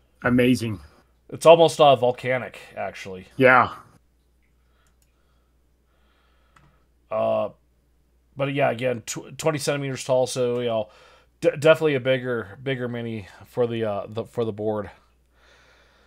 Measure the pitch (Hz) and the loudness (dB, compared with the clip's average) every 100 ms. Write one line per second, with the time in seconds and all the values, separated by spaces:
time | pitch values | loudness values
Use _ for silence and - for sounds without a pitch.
0 | _ _ 127 123 123 117 113 95 - _ | _ _ 0 2 4 2 -2 -10 -14 _
1 | _ _ - - 156 165 160 160 147 127 | _ _ -18 2 8 8 8 6 6 6
2 | 123 123 123 127 101 - - 107 98 95 | 2 -2 -4 -6 -6 -16 -18 -12 -12 -12
3 | 101 92 95 - 127 123 110 - - _ | -14 -14 -12 4 6 6 4 -2 -20 _
4 | _ _ _ _ _ _ _ _ _ _ | _ _ _ _ _ _ _ _ _ _
5 | _ _ _ _ _ _ _ _ _ _ | _ _ _ _ _ _ _ _ _ _
6 | _ _ _ _ _ _ _ _ _ _ | _ _ _ _ _ _ _ _ _ _
7 | - 110 110 110 107 - _ _ _ _ | -10 -4 -2 -2 -4 -10 _ _ _ _
8 | _ _ _ - 139 139 131 120 127 117 | _ _ _ -8 -6 -2 -2 -2 -4 -6
9 | - 160 - 139 160 151 156 143 139 127 | -10 -14 -14 -6 -4 -4 -4 -6 -6 -8
10 | - 127 127 135 123 120 120 113 107 - | -2 0 0 -2 -4 -2 -2 -4 -6 -12
11 | - _ _ - 165 147 156 160 156 139 | -20 _ _ -4 -2 2 4 4 2 -2
12 | 123 131 127 117 95 - 131 131 123 120 | -2 -2 -2 -6 -8 -12 -8 -8 -8 -8
13 | 117 110 95 - - - 120 117 110 101 | -10 -12 -14 -20 -12 -2 -2 -2 -4 -4
14 | 92 107 107 - 113 104 107 107 92 - | -8 -10 -10 -6 -6 -4 -4 -4 -8 -14
15 | _ _ _ _ _ _ _ _ _ _ | _ _ _ _ _ _ _ _ _ _